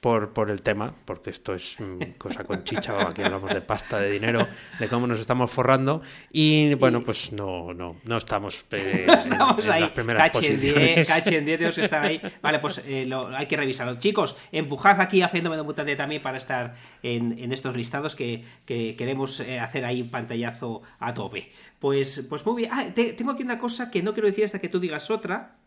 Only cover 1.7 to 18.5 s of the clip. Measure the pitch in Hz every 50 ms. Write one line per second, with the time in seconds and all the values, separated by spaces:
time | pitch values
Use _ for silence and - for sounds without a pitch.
1.7 | - - 110 98 92 90 90 - - - - 101 - - 101 - 101 92 - -
2.7 | - 214 - - 110 98 - 175 85 92 98 - 95 98 98 95 104 98 90 -
3.7 | 110 104 - - - 107 101 98 101 101 107 113 117 113 113 - - - - -
4.7 | - - 120 104 123 120 123 123 117 110 110 - 127 127 127 120 - - 127 123
5.7 | 131 131 131 135 147 165 - - - - - _ - 156 156 151 151 156 151 147
6.7 | 143 127 131 131 120 120 117 - 107 - - - 117 101 101 98 92 90 82 87
7.7 | 90 85 90 87 82 85 - 117 117 113 - - 110 104 98 101 - - - _
8.7 | - 104 98 95 98 92 92 - 339 - - 247 240 - 269 269 240 233 214 214
9.7 | 196 165 170 - - - 117 113 117 110 156 165 - - 165 147 - 135 135 139
10.7 | 147 143 151 165 165 165 160 151 160 165 165 208 170 160 147 147 160 160 170 170
11.7 | 160 160 156 151 - 151 147 190 160 156 - - - - - 147 151 147 147 147
12.7 | 131 - - 139 139 135 131 127 131 131 127 - 131 135 147 135 151 143 143 135
13.7 | 127 - 123 123 127 120 - 202 208 208 175 135 - - - - - 165 156 139
14.7 | 143 131 - 196 196 180 185 180 - 190 180 170 180 175 165 175 160 156 151 147
15.7 | 139 - 151 143 143 139 143 139 151 147 - 135 131 131 131 - 135 123 123 117
16.7 | 120 - - - - _ - 120 120 117 117 117 113 117 123 120 131 131 135 131
17.7 | 123 127 117 - - 143 143 156 143 - 139 120 117 113 120 -